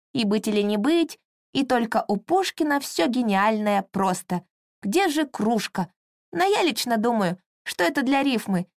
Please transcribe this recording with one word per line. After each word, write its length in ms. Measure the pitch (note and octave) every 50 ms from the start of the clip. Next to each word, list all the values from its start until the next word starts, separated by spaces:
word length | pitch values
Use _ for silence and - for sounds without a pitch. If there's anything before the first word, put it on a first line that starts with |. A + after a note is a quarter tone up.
| _ _ -
и 120 | C3+ -
быть 240 | G3+ G#3 G#3+ - A3
или 120 | G#3 G#3
не 160 | G3+ G3+ G#3
быть». 420 | G#3+ G#3 C#4+ E4 E4+ E4 D#4+ - - _ _ _ _ _ _ -
И 100 | C4+ C#4
только 400 | - C4 A#3+ A#3 A3 - A3 - -
у 80 | G#3
Пушкина 640 | G3+ - - E4 F#4+ F#4+ - - - D#4+ D4+ C#4+ C#4
все 260 | C#4 - - - E4
гениальное 760 | D4 A3+ B3+ A#3+ A3 G3 F#3+ G3+ A3 A3 G#3+ G#3+ G#3 G3+ G3 G3 -
просто. 520 | - F#3+ F#3+ F#3+ F3+ - - - F3+ F3 - _ _ _ _ _ _ _ -
«Где 260 | G3 G#3+ F4 G4 F4+
же 160 | C#4+ D4+ D#4
кружка?» 640 | - - - G#3 A3 A#3+ G#3+ - - - - F3 - _ _ _ _ _ _ _ _ -
Но 80 | - F4+
я 180 | G4 G#4 - -
лично 360 | D#4 A#3 - - B3 A#3 A3
думаю, 400 | G#3+ A#3+ A#3+ A3 G3 E3+ F3+ - _ _ _ _ -
что 200 | - - - F4+
это 200 | E4+ D4+ D4 B3
для 200 | B3 C#4 C4+ C#4
рифмы. 440 | C#4+ B3+ G#3+ - - F#3+ F3 F3+ - _ _